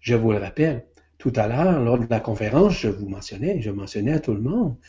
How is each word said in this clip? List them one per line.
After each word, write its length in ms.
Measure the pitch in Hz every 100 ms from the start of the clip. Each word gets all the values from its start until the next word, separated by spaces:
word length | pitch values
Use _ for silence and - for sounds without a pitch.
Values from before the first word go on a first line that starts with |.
Je 140 | -
vous 180 | 117 113
le 60 | 104
rappelle, 480 | 98 - 160 127 - _ _ _
tout 160 | - 117
à 100 | 107
l'heure, 340 | 120 180 170
lors 180 | 117 123
de 80 | 113
la 100 | 113
conférence, 540 | 113 107 107 123 202
je 140 | 180 113
vous 200 | 98 101
mentionnais, 540 | 98 - 98 143 190
je 80 | 107
mentionnais 420 | 101 98 107 107
à 80 | 156
tout 140 | 151
le 60 | 104
monde 360 | 117 208 196 120